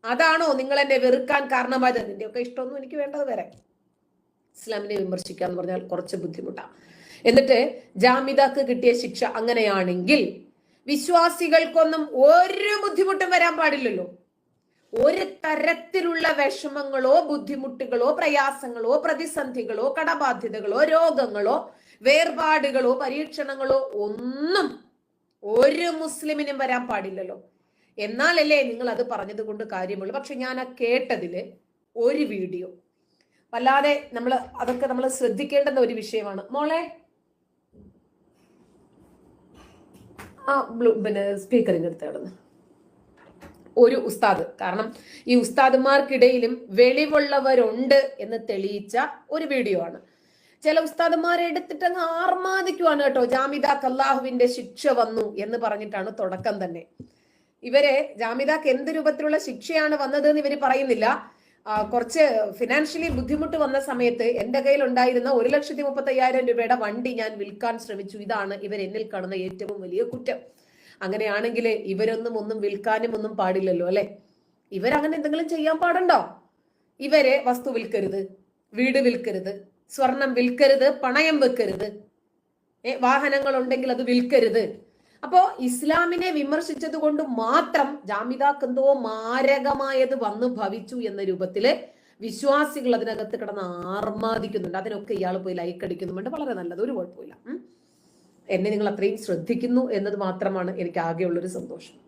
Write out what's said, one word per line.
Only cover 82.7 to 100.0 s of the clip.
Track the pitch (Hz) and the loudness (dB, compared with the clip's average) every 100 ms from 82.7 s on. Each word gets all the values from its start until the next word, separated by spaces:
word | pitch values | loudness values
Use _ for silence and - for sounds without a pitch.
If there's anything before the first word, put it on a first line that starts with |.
| _ | _
ഏ, | 240 269 | -8 0
വാഹനങ്ങൾ | 247 277 285 277 277 269 | 2 4 2 0 0 0
ഉണ്ടെങ്കിൽ | 254 262 254 | 0 -2 -2
അത് | 240 | -2
വിൽക്കരുത്. | 247 247 247 269 220 208 175 - _ _ _ _ | 2 2 4 4 4 2 -2 -8 _ _ _ _
അപ്പോ | - 359 370 - | 2 4 4 0
ഇസ്ലാമിനെ | 254 247 294 330 349 349 370 | -4 -2 0 2 2 0 -2
വിമർശിച്ചത് | 311 277 302 339 302 320 311 | -2 -2 -2 -4 -6 -6 -2
കൊണ്ട് | 302 294 | 0 0
മാത്രം | 285 240 226 294 - 311 277 - | -2 -2 2 2 2 0 0 -4
ജാമിദാക്ക് | 190 202 240 247 277 285 | -6 -6 -4 2 2 2
എന്തോ | 247 254 269 | -2 2 4
മാരകമായത് | 269 226 220 226 254 269 277 262 277 269 262 262 | 4 0 -6 -4 0 2 2 2 -2 -2 0 0
വന്നു | 262 220 208 247 | 0 -2 -2 -4
ഭവിച്ചു | 202 196 220 - 254 | -2 -6 -6 -10 -8
എന്ന | 220 196 | -8 -6
രൂപത്തില് | 190 180 185 196 240 294 - _ _ _ | -4 -4 -4 0 0 0 -6 _ _ _
വിശ്വാസികൾ | 220 - 277 277 294 294 247 | -12 -2 2 2 2 -2 0
അതിനകത്ത് | 233 220 220 214 240 | 0 -2 -6 -6 -8
കിടന്ന് | 208 202 | -8 -8
ആർമാദിക്കുന്നുണ്ട്. | 185 175 180 196 208 208 226 220 202 208 170 185 | -8 -8 -6 -4 -4 -4 -2 -2 -4 -6 -6 -6
അതിനൊക്കെ | 220 208 202 | -6 -10 -6
ഇയാൾ | 202 180 185 | -4 -4 -4
പോയി | 185 | -6
ലൈക്ക് | 180 175 180 | -6 -6 -8
അടിക്കുന്നുണ്ട്. | 196 175 185 180 208 | -10 -8 -8 -8 -8
വളരെ | 302 294 | -6 -6
നല്ലത്, | 196 175 175 | -6 -8 -4
ഒരു | 233 | -4
കുഴപ്പമില്ല. | 226 175 - - - - | -4 -8 -12 -20 -20 -14
ഉം. | 330 - _ _ _ _ _ _ _ - | -14 -14 _ _ _ _ _ _ _ -4
എന്നെ | 185 202 | -2 0
നിങ്ങൾ | 208 208 | 0 -2
അത്രയും | 202 202 214 | 0 -2 -2
ശ്രദ്ധിക്കുന്നു | - 170 165 247 247 247 254 | -4 -6 -2 -4 0 0 0
എന്നത് | 208 | -2